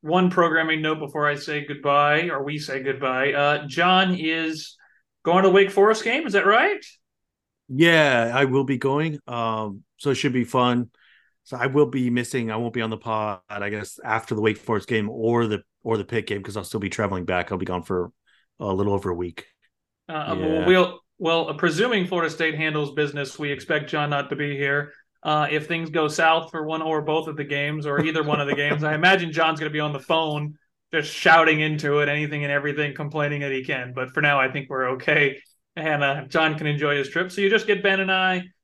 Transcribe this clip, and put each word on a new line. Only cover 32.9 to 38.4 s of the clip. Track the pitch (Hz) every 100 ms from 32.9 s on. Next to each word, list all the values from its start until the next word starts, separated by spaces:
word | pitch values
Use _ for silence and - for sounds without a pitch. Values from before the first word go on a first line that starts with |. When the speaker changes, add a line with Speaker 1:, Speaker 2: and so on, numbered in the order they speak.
| 139
Speaker 1:
complaining | 151 156 147 147
that | 143
he | 135 131
can. | 135 127
But | 127 131
for | 131
now, | 151 143
I | 131
think | 143 131
we're | 135 127
okay. | 131 147 151 143 131 _ _ _ -
And, | 156 147
uh, | 139 143 131
John | 165 160 151
can | 151
enjoy | 147 147 143
his | 135
trip. | 165 185
So | 190
you | 196
just | 214 220
get | 196
Ben | 196 190
and | 190
I. | 190 185 180